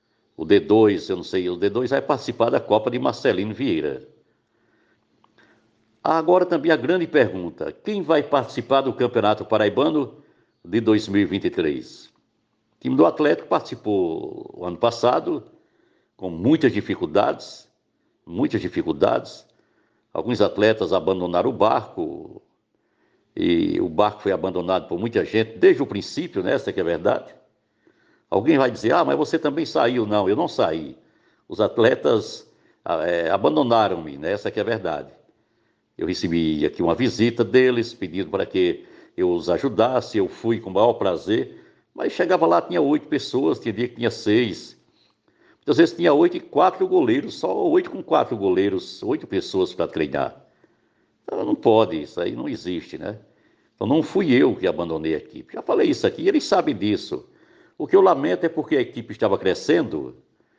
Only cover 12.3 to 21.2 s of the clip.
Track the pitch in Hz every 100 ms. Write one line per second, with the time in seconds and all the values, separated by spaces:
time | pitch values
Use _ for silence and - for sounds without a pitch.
12.3 | _ _ _ _ _ 131 131 165 151 151
13.3 | 170 - 170 - 120 107 101 87 80 76
14.3 | - - - 90 87 117 117 120 135 175
15.3 | 151 - _ _ _ _ _ _ - 92
16.3 | 82 101 160 143 101 95 92 85 85 120
17.3 | - - - - _ _ _ _ _ -
18.3 | 87 143 104 117 - 80 73 - - -
19.3 | - _ _ _ _ _ _ _ - 107
20.3 | 110 101 - 107 110 90 90 82 95